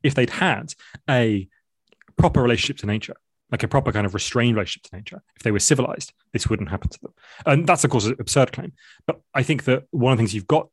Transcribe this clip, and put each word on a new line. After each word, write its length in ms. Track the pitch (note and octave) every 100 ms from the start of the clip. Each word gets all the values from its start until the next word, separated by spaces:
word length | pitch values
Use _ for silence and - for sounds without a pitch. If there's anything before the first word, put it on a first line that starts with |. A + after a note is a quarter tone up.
if 120 | D3
they'd 160 | C3+ A#2+
had 420 | - F3+ G2+ D#3+ - - - -
a 380 | C3 A2+ G#2 F#2 _ _ _ _ _ _ -
proper 240 | F3+ D3+
relationship 380 | A#2+ A#2 - -
to 80 | G#2+
nature, 280 | G#2+ - - _ _ _
like 120 | A#2+
a 60 | A2+
proper 240 | C#3 B2+
kind 140 | G#2+ G2+
of 80 |
restrained 420 | G2+ - B2 A#2+ A2
relationship 340 | F#2+ - -
to 60 | G#2
nature, 260 | G#2 F#3 _ _
if 60 |
they 80 | A#2
were 80 | G#2
civilized, 560 | - C#3 B2 - - _ _
this 160 | - -
wouldn't 220 | A2 F#2+
happen 180 | F#2+ -
to 100 | -
them." 100 | - _ - -
And 220 | - C#3+ E3+
that's, 180 | E3+
of 60 | B2+
course, 160 | B2+ G#2
an 100 | B2+
absurd 320 | A2 C#3 C3
claim. 220 | - F3+ _ - _ -
But 140 | - _
I 80 | C#3+
think 220 | C#3 D#3
that 200 | - C3 -
one 200 | C#3 B2
of 60 | B2
the 60 |
things 120 | A2
you've 120 | G#2+ F#2+
got 220 | D3+ -